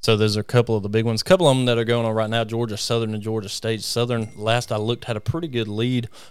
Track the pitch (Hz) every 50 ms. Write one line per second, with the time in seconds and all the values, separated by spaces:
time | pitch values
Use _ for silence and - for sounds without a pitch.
0 | - - 110 104 110 107 104 107 104 - - 123 113 117 113 107 98 101 104 113
1 | 113 117 113 107 - - 185 190 175 147 131 131 127 123 120 113 117 110 120 120
2 | 117 113 110 110 110 107 113 117 113 110 113 113 120 113 104 101 - - 123 117
3 | 113 110 107 107 101 110 110 110 101 98 - - - 113 113 110 92 - - 117
4 | 120 120 123 117 110 104 - - 104 110 113 123 120 - 120 107 107 110 120 123
5 | - - 117 107 - - - 165 175 160 127 117 113 107 104 107 117 123 127 123
6 | 117 113 - - - -